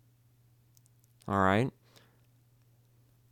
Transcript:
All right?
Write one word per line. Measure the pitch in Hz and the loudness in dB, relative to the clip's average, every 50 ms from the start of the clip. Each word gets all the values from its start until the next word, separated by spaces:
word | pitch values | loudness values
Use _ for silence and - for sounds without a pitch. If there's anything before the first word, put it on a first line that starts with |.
| _ _ _ _ _ _ _ _ _ _ _ _ _ _ _ _ _ _ _ _ _ _ _ _ _ - | _ _ _ _ _ _ _ _ _ _ _ _ _ _ _ _ _ _ _ _ _ _ _ _ _ -6
All | 101 98 | -2 0
right? | 95 95 98 107 127 - - _ _ _ - - - _ _ _ _ _ _ _ _ _ _ _ _ _ _ _ _ _ _ _ _ _ _ _ _ _ | 2 2 2 0 0 -4 -6 _ _ _ -20 -20 -20 _ _ _ _ _ _ _ _ _ _ _ _ _ _ _ _ _ _ _ _ _ _ _ _ _